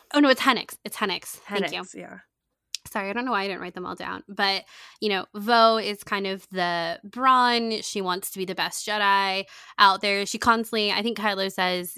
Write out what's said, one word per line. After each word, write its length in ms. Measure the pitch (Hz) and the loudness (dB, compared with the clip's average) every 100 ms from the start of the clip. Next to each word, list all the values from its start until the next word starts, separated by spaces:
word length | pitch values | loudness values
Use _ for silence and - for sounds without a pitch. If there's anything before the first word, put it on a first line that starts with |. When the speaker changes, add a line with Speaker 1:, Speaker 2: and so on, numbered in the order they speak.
| _ | _
Speaker 1:
Oh, 60 | 294 | 4
no, 100 | 285 | 6
it's 120 | 262 | 6
Hennix. 360 | 269 226 - - | 4 0 -2 -12
It's 140 | 214 - | -12 -6
Hennix. 260 | 202 180 | -4 -4
Thank 480 | - - - 202 196 | -10 -16 -8 -4 -4
you. 100 | 180 | -6
Speaker 2:
Hennix, 140 | 185 - | -10 -14
yeah. 220 | 175 - - _ _ _ _ - - | -16 -18 -20 _ _ _ _ -14 -8
Speaker 1:
Sorry, 180 | 220 196 | -6 -4
I 40 | |
don't 120 | 208 254 | -4 -2
know 60 | |
why 120 | 208 | -2
I 40 | 196 | -2
didn't 120 | 185 | -6
write 140 | 180 | -10
them 120 | 180 180 | -10 -10
all 100 | 180 | -10
down. 280 | - - - | -8 -10 -10
But, 340 | 196 196 196 - - - - | -2 0 0 -6 -18 -20 -6
you 80 | 214 | -2
know, 160 | 190 - 208 | -2 -4 -6
Vo 400 | 208 233 226 226 | 2 8 8 6
is 280 | 202 208 | 0 -6
kind 220 | - 202 196 | -4 -4 -2
of 220 | 190 - | -6 -6
the 480 | 185 175 170 165 170 | -2 0 0 -2 -6
brawn. 800 | 202 240 262 254 247 233 226 220 | -10 0 4 6 6 2 0 -4
She 180 | - 208 | -6 -4
wants 320 | 185 180 - | -2 -2 -4
to 80 | 190 | -6
be 60 | 185 | -6
the 100 | 185 | -4
best 320 | 170 - - | -4 -4 -4
Jedi 560 | 214 202 196 196 190 190 - - - | 0 4 4 2 -2 -6 -14 -12 2
out 220 | 202 190 | 2 4
there. 260 | 202 196 196 | 0 -2 -2
She 120 | 220 | -2
constantly, 560 | 247 226 220 220 208 | 0 0 0 -2 -2
I 80 | 196 | -2
think 160 | 220 214 | -2 -2
Kylo 340 | 214 196 190 | -2 -2 -2
says 420 | 190 180 180 180 | -2 -2 -2 -6